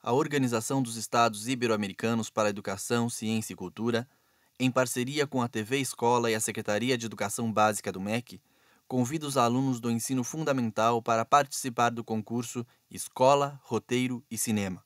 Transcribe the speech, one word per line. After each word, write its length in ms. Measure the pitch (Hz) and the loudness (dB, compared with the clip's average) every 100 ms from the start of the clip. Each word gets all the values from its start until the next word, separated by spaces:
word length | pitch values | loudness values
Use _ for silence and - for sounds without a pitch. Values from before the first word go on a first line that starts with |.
| 110 | 2
A 60 | |
Organização 720 | 123 160 143 131 117 110 135 | 2 2 0 2 0 0 -2
dos 140 | 120 113 | -2 -6
Estados 500 | 107 120 117 104 110 | -2 4 2 2 -4
Ibero-Americanos 800 | 127 117 107 101 92 113 113 107 | -2 2 0 0 -2 -2 0 -2
para 200 | - 107 | 0 0
a 0 | |
Educação, 600 | 104 101 98 - 120 117 | 0 -6 -8 -2 0 0
Ciência 440 | - 110 110 110 | -4 -4 -4 -4
e 20 | 92 | -10
Cultura, 500 | 92 - 117 117 131 _ _ _ _ _ | -12 -4 0 0 -2 _ _ _ _ _
em 100 | 127 | 0
parceria 560 | 123 127 - 123 147 143 | 2 0 0 -2 0 -2
com 160 | 127 | 0
a 60 | 117 | -2
T 160 | 113 | -4
V 160 | 104 139 | -2 -2
Escola 500 | 127 - 120 123 117 | -2 0 2 4 2
e 60 | 110 | 0
a 60 | |
Secretaria 560 | 113 110 107 104 123 123 | -2 -4 -2 0 2 0
de 80 | 117 | -2
Educação 440 | 107 101 - 117 | -4 -4 -2 -2
Básica 400 | 104 107 104 - | 4 4 4 -4
do 120 | 92 | -6
mec, 400 | 101 113 120 92 _ _ _ _ _ | -4 -4 -6 -20 _ _ _ _ _
convida 400 | 127 120 160 147 | -2 0 -2 -2
os 120 | 135 | 2
alunos 420 | 120 123 135 123 | 4 4 0 0
do 100 | 120 | -2
ensino 320 | 117 - 131 | -2 -2 -2
fundamental 800 | 120 123 120 135 117 107 113 117 | -4 -4 -2 0 0 2 2 2
para 220 | 117 113 | 2 0
participar 680 | 117 143 143 - 135 120 120 | 4 2 2 -4 -6 2 0
do 140 | 117 | 0
concurso 640 | 113 110 101 117 117 123 120 _ _ | -4 -4 -2 -6 -4 -8 -10 _ _
Escola, 680 | - - - 127 143 139 143 | -14 -12 4 6 6 2 -4
Roteiro 580 | - 113 - 123 127 123 _ | -4 -4 0 -2 0 -4 _
e 80 | 110 | -6
Cinema. 460 | - 107 98 90 | -2 0 -2 -6